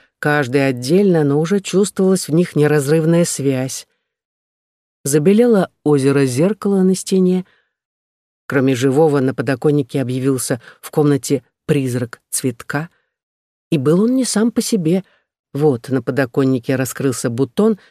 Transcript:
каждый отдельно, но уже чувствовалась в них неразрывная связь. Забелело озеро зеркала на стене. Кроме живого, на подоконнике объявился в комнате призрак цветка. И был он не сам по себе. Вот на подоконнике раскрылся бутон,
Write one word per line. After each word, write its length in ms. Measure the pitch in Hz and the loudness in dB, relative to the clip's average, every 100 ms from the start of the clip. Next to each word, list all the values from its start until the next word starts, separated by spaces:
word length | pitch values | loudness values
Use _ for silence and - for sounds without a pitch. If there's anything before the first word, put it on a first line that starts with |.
| _ _ | _ _
каждый 480 | 151 147 127 139 135 | -2 0 0 0 0
отдельно, 560 | 123 127 180 202 165 | -2 0 2 4 2
но 160 | 147 143 | 2 0
уже 220 | 160 202 | 0 -2
чувствовалась 680 | - 180 208 - 190 190 - | -2 -2 -2 0 0 0 0
в 60 | |
них 220 | 160 175 151 | 0 0 0
неразрывная 680 | 147 151 135 160 160 170 | 2 2 2 0 2 2
связь. 600 | 170 - 135 131 131 - - _ _ _ _ _ _ _ _ _ _ _ | 0 -2 -2 -2 -4 -10 -16 _ _ _ _ _ _ _ _ _ _ _
Забелело 680 | 139 151 151 208 247 208 - _ | -2 2 4 4 4 4 0 _
озеро 400 | 151 143 135 139 | 0 2 2 2
зеркала 580 | 135 123 180 214 202 196 | 2 0 0 0 -2 2
на 140 | 185 185 | 2 0
стене. 480 | - 190 185 185 185 _ _ _ _ _ _ _ _ _ - | -2 0 2 0 -4 _ _ _ _ _ _ _ _ _ -4
Кроме 280 | 131 131 | 0 0
живого, 460 | 127 135 131 160 143 | 2 2 4 4 2
на 140 | 131 | 0
подоконнике 680 | 131 127 131 160 147 135 143 | -2 -4 -2 0 0 -2 -4
объявился 580 | 127 127 131 131 - 123 - - | -4 -2 -2 -2 -4 -6 -8 -20
в 80 | - | -6
комнате 520 | - 147 143 - 139 - _ - | 0 2 0 0 -4 -4 _ -4
призрак 540 | 147 131 123 117 - _ | -2 -2 -4 -6 -10 _
цветка. 600 | - 131 120 - 143 165 _ _ _ _ _ _ _ _ | -6 -6 -6 -8 -8 -8 _ _ _ _ _ _ _ _
И 80 | 156 | -2
был 240 | 131 175 | 0 2
он 120 | 226 262 | 2 0
не 80 | |
сам 260 | 240 202 233 | -2 0 0
по 100 | 247 | -2
себе. 420 | - 220 156 185 - _ _ _ _ | -2 -2 0 -2 -4 _ _ _ _
Вот 340 | 139 151 120 - | -2 0 0 -2
на 140 | 131 | -4
подоконнике 760 | 127 131 127 - 135 131 - 131 | -2 -2 -2 0 0 0 -2 -4
раскрылся 540 | 131 - 139 117 131 | -4 -4 -4 -2 -4
бутон, 480 | 117 135 - 220 214 _ | -2 -2 0 0 0 _